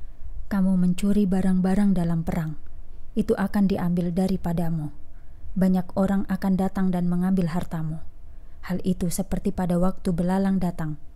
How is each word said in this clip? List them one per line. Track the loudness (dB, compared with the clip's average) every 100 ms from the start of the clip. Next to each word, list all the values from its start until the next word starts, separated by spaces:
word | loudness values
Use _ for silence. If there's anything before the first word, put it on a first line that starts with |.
| -8 -6 -6 -4 -2
Kamu | 2 2 4
mencuri | 2 2 2 4 4
barang-barang | 2 4 4 4 4 4
dalam | 4 2 0
perang. | -2 -2 -4 -4 -6 -6 -8 -6 -4 -2
Itu | 0
akan | 0 2 2 2
diambil | 2 0 0 0
daripadamu. | 0 0 0 -2 0 0 0 -4 -6 -8 -8 -10 -8 -4 2
Banyak | 4 2 0 0
orang | 2 2 0
akan | -2 0
datang | 0 0 0 0
dan | 2 2
mengambil | 2 2 2 2
hartamu. | 0 -2 -4 -4 -4 -6 -6 -12 -12 -12 -10
Hal | -6 -2 0
itu | 0 0
seperti | -2 -2 -2 -2
pada | 0 0 2
waktu | 2 2 -2
belalang | 0 0 2 2 2
datang | 0 -2 -4 -6 -10